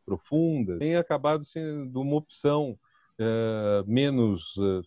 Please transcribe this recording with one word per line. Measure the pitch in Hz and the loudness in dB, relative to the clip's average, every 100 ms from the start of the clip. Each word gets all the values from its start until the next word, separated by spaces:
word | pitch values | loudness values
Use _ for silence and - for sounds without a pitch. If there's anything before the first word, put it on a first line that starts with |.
profundas, | - 95 - 151 165 151 98 85 | -6 -6 0 2 2 0 -2 -2
tenha | 151 170 | 0 0
acabado | 170 147 147 156 | 0 0 0 0
sendo | 147 160 156 151 131 131 | -4 -8 -6 -8 -6 -4
uma | 139 151 | 0 -2
opção, | - - 147 147 139 104 _ _ _ - | -2 -2 0 2 -2 -8 _ _ _ -4
eh, | 113 113 113 110 104 104 98 | 0 0 0 0 0 0 2
menos, | 120 143 131 110 92 - 95 | 2 2 4 2 2 -4 -2
eh, | 98 92 | 0 0